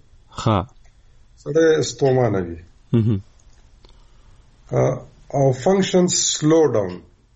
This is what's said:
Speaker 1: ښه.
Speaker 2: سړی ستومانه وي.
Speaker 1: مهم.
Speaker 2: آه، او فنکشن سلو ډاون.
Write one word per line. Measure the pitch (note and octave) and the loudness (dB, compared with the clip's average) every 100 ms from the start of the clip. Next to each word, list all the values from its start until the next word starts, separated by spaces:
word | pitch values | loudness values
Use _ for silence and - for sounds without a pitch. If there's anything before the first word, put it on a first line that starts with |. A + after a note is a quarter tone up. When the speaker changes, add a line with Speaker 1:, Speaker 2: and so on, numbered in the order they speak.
| - - _ - | -20 -20 _ -6
Speaker 1:
ښه. | A#2 G2+ - - - _ _ _ _ _ | -2 -2 -4 -12 -20 _ _ _ _ _
Speaker 2:
سړی | D3 D#3 D#3+ D#3 | -4 2 2 2
ستومانه | B2+ - C#3 B2+ A#2 G2 | -2 -2 0 2 0 -2
وي. | F2 E2+ E2+ _ - | -6 -10 -18 _ -2
Speaker 1:
مهم. | A#2+ A2 G2 - _ - - _ _ - - - - - - _ _ - | 0 0 -2 -6 _ -20 -20 _ _ -20 -20 -20 -20 -20 -20 _ _ -6
Speaker 2:
آه، | C3 B2+ - - - - | -2 -2 -4 -12 -20 -6
او | C#3 C3+ | 0 0
فنکشن | B2+ F#3+ G3 F#3+ F#3 F3+ | 0 0 0 2 0 0
سلو | - - - D3+ D#3+ D3 | 0 -4 -2 2 4 4
ډاون. | A2 F#2 F2+ - _ _ | 0 -4 -8 -18 _ _